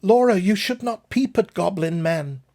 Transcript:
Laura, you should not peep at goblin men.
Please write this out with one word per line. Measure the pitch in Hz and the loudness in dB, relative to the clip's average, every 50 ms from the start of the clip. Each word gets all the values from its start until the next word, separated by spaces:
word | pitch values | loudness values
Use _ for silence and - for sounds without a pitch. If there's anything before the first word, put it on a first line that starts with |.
Laura, | - 190 220 247 247 247 220 | 4 4 4 4 4 4 2
you | 185 180 196 214 | 2 2 2 0
should | 202 - - 247 247 | 0 0 -4 -6 -4
not | - 240 226 - _ _ | -4 -8 -8 -8 _ _
peep | - 247 269 262 - | -2 -2 -2 0 0
at | - 208 - _ | -2 -2 -2 _
goblin | - 170 175 196 175 160 165 170 170 | -2 -2 -2 -2 -2 -4 -2 -2 -2
men. | 160 165 165 160 147 143 139 131 _ _ | -2 -2 -2 -2 -4 -8 -12 -14 _ _